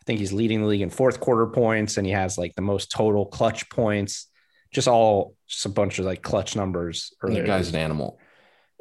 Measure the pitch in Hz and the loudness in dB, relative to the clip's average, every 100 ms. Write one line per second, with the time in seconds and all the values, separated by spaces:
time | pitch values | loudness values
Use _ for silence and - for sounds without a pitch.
0 | - 110 95 98 113 110 107 101 90 - | -4 -2 -2 0 0 2 2 0 0 2
1 | 131 110 - 117 113 123 113 110 104 - | 2 2 0 2 2 2 2 2 0 -2
2 | 95 98 92 87 87 - 98 98 - - | 0 0 -2 -2 -6 -4 -2 -2 -4 0
3 | 110 104 98 - 113 110 - - 110 104 | 2 2 0 0 0 0 -8 -2 0 0
4 | 98 - - _ _ _ _ - 127 117 | -2 -6 -14 _ _ _ _ -2 4 6
5 | 110 98 - _ - - 107 101 98 - | 6 4 0 _ -14 -8 -4 0 0 0
6 | 92 90 - 104 95 110 95 90 85 82 | -4 -4 -2 -2 -2 -4 -2 -2 -4 -6
7 | - - 95 104 104 95 82 80 78 76 | -12 -8 -4 -2 0 0 0 -2 -2 -4
8 | 65 - _ _ _ _ _ _ | -6 -10 _ _ _ _ _ _